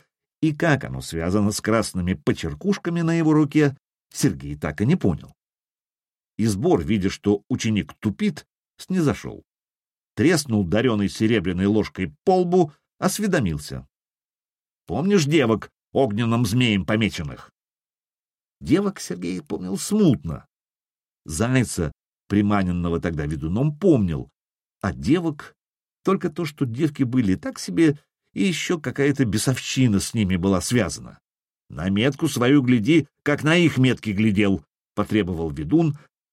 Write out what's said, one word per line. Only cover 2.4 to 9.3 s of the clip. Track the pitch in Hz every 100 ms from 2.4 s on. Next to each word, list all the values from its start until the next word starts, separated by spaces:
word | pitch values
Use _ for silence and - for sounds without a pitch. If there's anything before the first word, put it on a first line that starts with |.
| - 147 196 196 170 170
на | 165
его | 165 156
руке, | 151 147 151 143 139 _ _ _
Сергей | - 131 69 71 73
так | 76 76
и | 113
не | 185
понял. | 101 76 - _ _ _ _ _ _ _ _ _ _ -
И | 113
сбор, | 98 170 107
видя, | 76 110 95
что | - 104 104 -
ученик | 123 113 104 -
тупит, | - 107 - 208 151 - _ _ -
снизошёл. | - 185 143 101 64